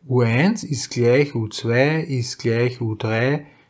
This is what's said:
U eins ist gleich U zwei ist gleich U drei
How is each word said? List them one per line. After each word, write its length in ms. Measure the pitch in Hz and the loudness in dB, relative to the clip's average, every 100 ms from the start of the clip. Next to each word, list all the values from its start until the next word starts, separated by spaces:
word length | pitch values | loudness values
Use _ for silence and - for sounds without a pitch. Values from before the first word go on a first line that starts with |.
| 147 | 0
U 140 | 123 | 0
eins 420 | 117 117 175 226 | 2 4 2 0
ist 280 | - 131 - | -4 -6 -6
gleich 420 | - 120 127 147 | 0 4 4 2
U 140 | 123 107 | 0 -6
zwei 480 | - 117 117 139 156 | -6 -2 2 2 0
ist 420 | 160 131 120 - | -2 -4 -6 -4
gleich 420 | 120 113 123 123 | -2 0 0 -2
U 140 | 117 | -6
drei 540 | 107 113 110 123 147 147 _ _ | -4 -2 0 0 -2 -6 _ _